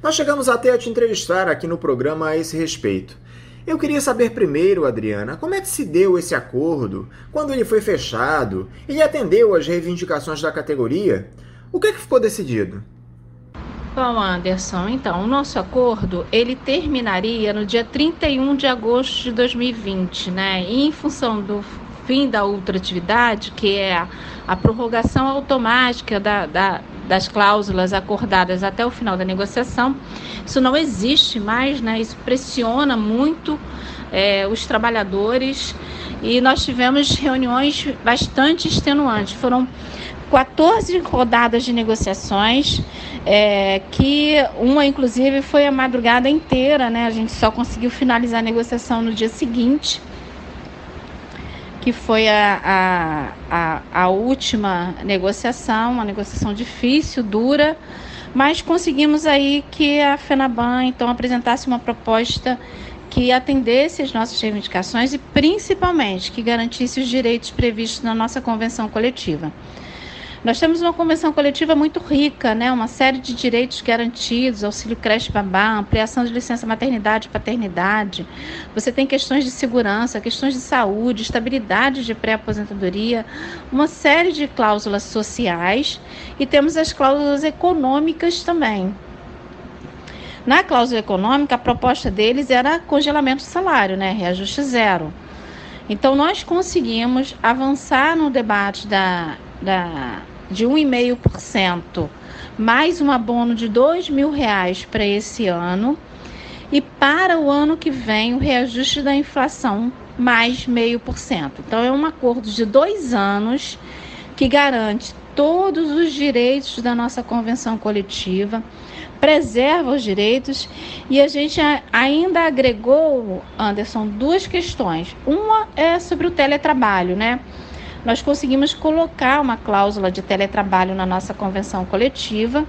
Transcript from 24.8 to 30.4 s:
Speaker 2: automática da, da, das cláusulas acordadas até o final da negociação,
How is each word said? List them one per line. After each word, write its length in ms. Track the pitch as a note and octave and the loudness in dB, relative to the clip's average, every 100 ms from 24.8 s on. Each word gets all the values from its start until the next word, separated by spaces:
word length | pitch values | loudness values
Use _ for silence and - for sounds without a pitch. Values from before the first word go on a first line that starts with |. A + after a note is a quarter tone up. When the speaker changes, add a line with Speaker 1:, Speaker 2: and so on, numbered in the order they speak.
| A#3+ A3+ A#3 C4+ C4+ | -2 -2 0 0 0
Speaker 2:
automática 960 | C#4 C4+ C4 A3+ A#3+ B3+ A#3+ - G#3 | -2 -2 0 2 2 2 -2 -4 -2
da, 260 | G#3 G#3 E3 | 0 -2 -2
da, 360 | D#3 G3 D#3+ - - - | 0 0 -2 -8 -14 -2
das 220 | F#3+ - | -2 0
cláusulas 640 | G#3+ G3+ G#3 G3+ F#3+ F3+ | 4 4 4 2 0 0
acordadas 680 | G3 F#3+ G#3 G#3+ F#3+ F3+ F#3 | 0 -2 -4 2 2 2 0
até 220 | G3 F#3+ A#3+ | -2 -2 -4
o 60 | |
final 240 | B3 A3+ F#3 | -2 -4 -2
da 80 | |
negociação, 720 | F#3 F#3 G3+ - B3+ - B3+ C4+ - - - - | -2 -2 -2 -2 -4 0 0 0 -8 -14 -12 -12